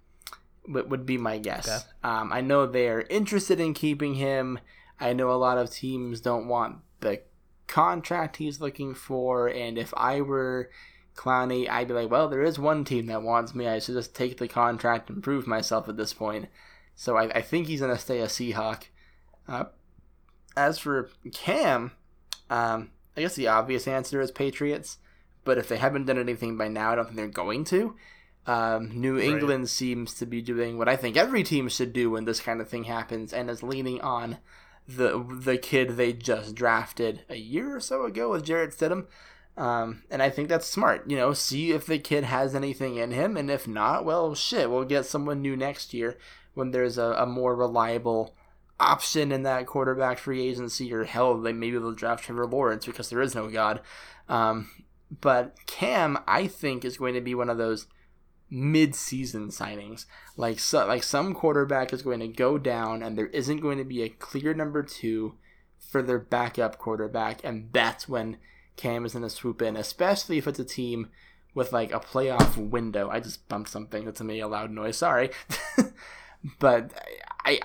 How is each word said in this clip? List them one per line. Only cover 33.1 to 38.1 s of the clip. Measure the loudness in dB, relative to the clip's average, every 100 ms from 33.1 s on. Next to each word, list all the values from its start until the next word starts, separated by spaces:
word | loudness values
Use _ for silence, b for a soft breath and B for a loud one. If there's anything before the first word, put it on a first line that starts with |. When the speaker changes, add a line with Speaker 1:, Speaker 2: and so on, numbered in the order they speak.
| -6 -4
Speaker 1:
and | -4 -4
is | -6
leaning | -4 -4 -2 -4
on | -2 -2 -2 -8 b b b b -12
the, | 2 2 4 -2
the | -4 0 0
kid | 4 4 4
they | 2 2
just | 2 0 0 -2 0
drafted | 4 4 2 -2 -2 -2 -10
a | -12
year | -4 -4 -4 -6
or |
so | -4 -2
ago | -2